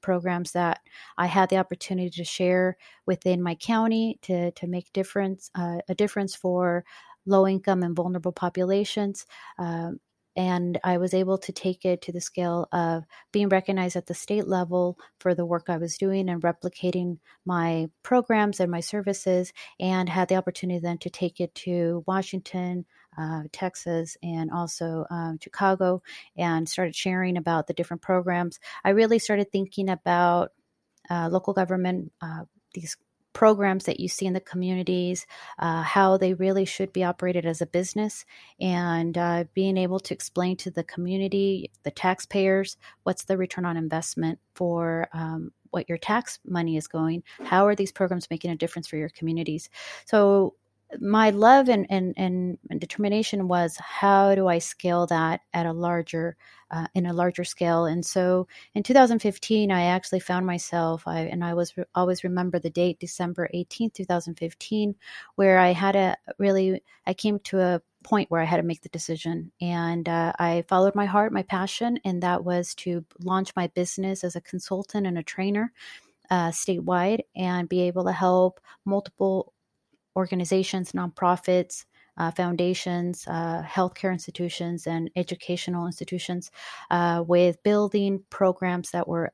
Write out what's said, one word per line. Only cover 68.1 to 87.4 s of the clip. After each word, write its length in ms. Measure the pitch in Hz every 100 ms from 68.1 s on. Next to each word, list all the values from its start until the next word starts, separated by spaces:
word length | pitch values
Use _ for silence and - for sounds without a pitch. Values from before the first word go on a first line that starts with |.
| 208 -
where 100 | 165
I 60 | 160
had 100 | 170
to 60 |
make 180 | 170 165
the 80 | -
decision, 640 | 165 - 160 165 165 165 -
and, 480 | 175 175 170 170 165
uh, 240 | 170 165 -
I 260 | 170 170 170
followed 260 | 185 196
my 100 | 202
heart, 300 | 202 202 214
my 80 | 202
passion, 560 | 185 190 190 - 233 240
and 200 | 196 180
that 220 | 180 175
was 300 | 175 180 175 -
to 280 | 180 170 165 -
launch 340 | 175 185 190
my 120 | - 175
business 580 | - 180 - 190 190
as 120 | 180 170
a 40 |
consultant 640 | - 180 - 190 202 208 196
and 120 | 170
a 40 |
trainer, 480 | - - 190 202 240 - - - _ _ -
uh, 180 | 185 170
statewide, 720 | - - 175 170 180 185 226 - 180
and 320 | 185 180 175
be 140 | 180
able 220 | 180 180
to 80 | 185
help 460 | 180 185 180 185 - - - 196
multiple 640 | 196 202 - 196 190 - _ _ _ _ _ _ 185
organizations, 760 | 180 180 175 190 185 190 180
nonprofits, 920 | 180 180 - 180 180 - 180 175 - - _ _ -
uh, 160 | 165
foundations, 920 | - 180 175 180 180 180 175 175 180 -
uh, 340 | 170 165 170
healthcare 480 | 160 - 185 - 190
institutions, 720 | 180 - - 175 - 170 170
and 240 | - 165 165
educational 720 | 180 180 180 - 175 - 175 170
institutions, 640 | 175 - 180 - 180 - - - - -
uh, 320 | 175 175 170
with 380 | 170 175